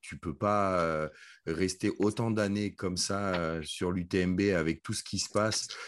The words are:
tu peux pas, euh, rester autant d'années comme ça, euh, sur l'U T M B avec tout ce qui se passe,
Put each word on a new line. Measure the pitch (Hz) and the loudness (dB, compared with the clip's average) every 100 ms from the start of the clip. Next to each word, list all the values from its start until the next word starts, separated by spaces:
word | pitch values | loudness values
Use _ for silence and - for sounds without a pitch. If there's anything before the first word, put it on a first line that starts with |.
tu | - 71 | -14 -10
peux | 87 71 | -8 -2
pas, | 104 104 98 92 | 0 2 2 2
euh, | 82 78 76 - - - 82 | 2 0 -2 -8 -20 -12 -6
rester | 80 92 - 104 - | 0 0 0 -2 2
autant | 104 104 117 | 0 2 0
d'années | 110 101 101 101 | 2 2 0 -2
comme | - 92 90 | -2 -4 -2
ça, | - 98 101 90 | -2 0 0 0
euh, | 80 80 | 0 -2
sur | 78 - 90 | -4 -2 -2
l'U | 92 87 | 0 0
T | 95 | 2
M | 90 92 | 2 2
B | 101 87 | 4 4
avec | 80 80 | 2 -2
tout | - | -4
ce | 107 | -6
qui | - 98 | -4 -4
se | - | -2
passe, | 104 107 - - - | 0 0 0 -4 -10